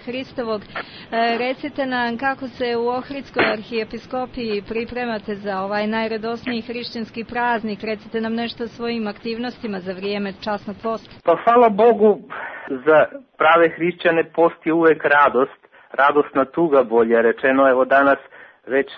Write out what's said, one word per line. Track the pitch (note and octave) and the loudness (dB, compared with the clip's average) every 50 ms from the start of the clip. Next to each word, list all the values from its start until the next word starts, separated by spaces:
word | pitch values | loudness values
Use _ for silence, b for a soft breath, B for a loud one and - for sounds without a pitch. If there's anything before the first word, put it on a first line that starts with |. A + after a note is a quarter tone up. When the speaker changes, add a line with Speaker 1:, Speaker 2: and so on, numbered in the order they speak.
| - | -8
Speaker 1:
Hristovog. | B3 A#3+ C4 C4+ - - - A#3+ A3+ A3 G#3 | -10 -10 -10 -10 -10 -10 -8 -6 -6 -6 -8
E, | G#3 - - - - - - - - - A3+ A3+ A#3 A#3 A#3 | -8 -10 -14 -14 -14 -14 -16 -20 -12 -6 -4 -2 0 0 -2
recite | A3+ A#3+ B3+ C4 - - D4 - C#4+ C4+ | -2 -4 -4 -6 -6 -8 -10 -6 -6 -6
nam | C4 B3+ B3 A#3+ A#3 A#3 | -4 -4 -4 -4 -4 -4
kako | A#3 C4+ C4+ C4+ C4+ C#4 | -4 -4 -4 -4 -4 -8
se | B3 - - B3 A#3+ A#3+ | -12 -8 -6 -4 -4 -2
u | A#3 A#3 | -2 -2
Ohridskoj | A#3+ B3 B3+ B3 - C#4 C#4 C4 - - B3 A3 | -2 -4 -4 -6 -8 -12 -12 -12 -6 -2 -2 0
arhijepiskopiji | A3 G#3+ G#3+ G#3 - B3 A3+ A3 - - A3 - - - B3+ B3+ A#3+ - C4 A#3 A3+ G#3 G3+ G3 | 0 -2 -4 -8 -8 -6 -6 -6 -6 -10 -14 -12 -10 -8 -8 -8 -8 -8 -8 -6 -6 -6 -6 -6
pripremate | - A3 A3+ A#3+ A#3 A#3+ B3 B3 A#3+ A3 G#3+ - - G#3 | -6 -8 -8 -8 -8 -8 -8 -6 -6 -6 -8 -8 -10 -10
za | G3 G3+ G#3 G3 F#3+ | -8 -8 -6 -6 -6
ovaj | F#3+ G3 G#3 G#3 G#3+ | -6 -4 -4 -4 -2
najradosniji | G#3+ A3 A3+ A3+ A3 A3+ A3 G#3+ A3+ A#3 A#3 - B3+ A#3+ A3+ | -2 -2 -4 -4 -4 -6 -6 -6 -8 -8 -8 -8 -8 -8 -8
hrišćanski | A3+ B3+ A#3 A#3+ A#3 - - A#3 A3 - - A#3 A3 | -8 -8 -10 -10 -10 -10 -10 -10 -12 -10 -10 -12 -12
praznik. | - A#3 A#3+ A#3+ A#3+ A#3+ A3 A3 G#3+ G3+ G3 - | -8 -6 -4 -2 -2 -2 -2 -4 -6 -8 -8 -8
Recite | A3 A3 G#3 - - - A3+ | -8 -8 -8 -8 -8 -8 -6
nam | A3 A3+ A3+ | -6 -4 -4
nešto | A3+ A#3 A#3 - - A#3+ | -6 -6 -8 -8 -10 -12
o | |
svojim | A3+ - - A#3 A#3 A#3 A#3 G#3+ | -12 -10 -8 -8 -6 -6 -4 -6
aktivnostima | G#3 G3+ - - A#3 A3+ A3 A#3+ B3 A#3+ - - A3 G3 F#3 | -8 -8 -8 -8 -8 -8 -6 -8 -10 -10 -10 -10 -8 -8 -8
za | F3 F#3+ F#3 | -8 -10 -10
vrijeme | F3+ G3 G3+ G3+ G3+ G3+ G3 F#3+ - - | -8 -6 -6 -6 -6 -6 -8 -10 -10 -8
časnog | G#3+ G#3 G3+ - G#3+ F#3+ - - | -8 -8 -6 -8 -12 -12 -8 -8
posta. | A3+ A3+ G#3 - - - - - | -6 -6 -8 -10 -16 -20 -4 0
Speaker 2:
Pa | E3+ E3 E3 - | 0 0 2 2
hvala | A3+ A#3 B3 A#3+ A3+ | 4 6 6 6 6
Bogu, | G3+ F#3+ A3+ A#3+ A3 G3+ G#3 G#3+ G3 - - - B B B B B B B B C#3+ B2+ B2+ | 4 4 4 4 4 6 4 4 4 2 -2 -14 B B B B B B B B -10 -2 2
za | D3+ D#3 D3+ C3 - - - - _ _ | 4 6 6 4 4 0 -8 -20 _ _
prave | - D3+ D#3 E3 E3+ E3 E3 | 0 2 4 6 6 6 4
hrišćane | E3 - D#3+ F3+ E3+ - - F3 E3 E3 D#3+ | 2 0 -4 -4 -2 -2 0 0 2 0 0
post | D#3+ - - E3 E3+ E3 - - | 0 0 2 2 2 0 -2 -4
je | E3 D#3+ | -2 2
uvek | E3+ E3 E3 D3+ D3+ - | 4 6 4 4 4 2
radost. | D3 C#3+ D3 C#3+ C3 A2 B2 C3+ - - _ _ _ b b b b b | 2 4 6 4 4 4 2 0 -2 -4 _ _ _ b b b b b
Radosna | - C3+ C#3+ C#3 D3 C#3+ - - C#3+ C3+ | 2 2 4 4 2 0 0 0 -2 -2
tuga, | - - E3 E3+ D#3+ C#3 C#3 B2 | 0 0 0 0 4 4 4 4
bolje | G#2+ A2+ A#2 A2+ A2+ A#2 A#2 | 4 4 2 4 4 4 4
rečeno. | A#2 A#2 A2 - - C3+ C3 C3+ C3+ C3+ | 4 2 2 0 0 0 2 4 4 4
Evo | B2+ B2+ C3 | 4 4 2
danas | B2+ C3+ C#3 C#3 C#3 C#3 - - - B B B B B B B | 4 4 4 4 4 2 0 -4 -10 B B B B B B B
već | G#2 B2+ C#3 C3+ C3+ - | -4 -2 -2 -2 -2 -8